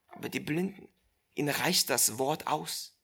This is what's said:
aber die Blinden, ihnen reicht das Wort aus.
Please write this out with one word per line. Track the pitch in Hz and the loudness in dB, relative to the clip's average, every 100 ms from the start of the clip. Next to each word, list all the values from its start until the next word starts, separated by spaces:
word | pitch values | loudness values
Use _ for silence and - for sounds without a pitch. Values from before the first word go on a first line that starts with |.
| _ | _
aber | - - | -10 -6
die | 127 | -4
Blinden, | - 151 190 196 - _ _ _ _ - | -2 0 0 -4 -20 _ _ _ _ -2
ihnen | 143 | 0
reicht | - 131 - - | 2 2 2 4
das | 123 - 113 | 4 2 2
Wort | 135 156 - | 0 0 0
aus. | 151 170 - - _ | -2 -2 -6 -8 _